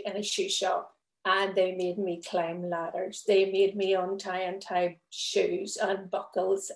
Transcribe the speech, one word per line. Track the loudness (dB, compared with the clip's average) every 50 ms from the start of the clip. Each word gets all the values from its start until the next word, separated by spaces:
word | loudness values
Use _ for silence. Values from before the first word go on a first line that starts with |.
| -2
in | -4 -4 -4
a | -4
shoe | -4 -2 -2 -2 0
shop, | 0 0 0 0 0 -2 -2 -6 _ _ _ _ _ _ _
and | 2 2 2 2 2 2
they | 2 2 2 2
made | -2 -2 -2 -2 -2
me | -2 -2 -2 -4
climb | -6 -2 0 0 0 0 -2 -4 -4 -4
ladders. | -2 -2 -2 -4 -4 -4 -6 -6 -6 -6 2 4
They | 6 6 6 4
made | 4 4 4 4 4
me | 0 2 2 2
untie | 2 2 0 -2 -4 -4 -4 -4 -2
and | -2 -4 -4 -6
tie | -6 -2 0 2 2 0 -2 -6 _ _
shoes | -10 -8 -6 -2 2 2 2 2 2 -2 -4 -6 -4 -2
and | 0 0 0 -2 -4 -4
buckles, | -4 -4 -6 -2 -2 0 2 2 2 0 0 -8 -12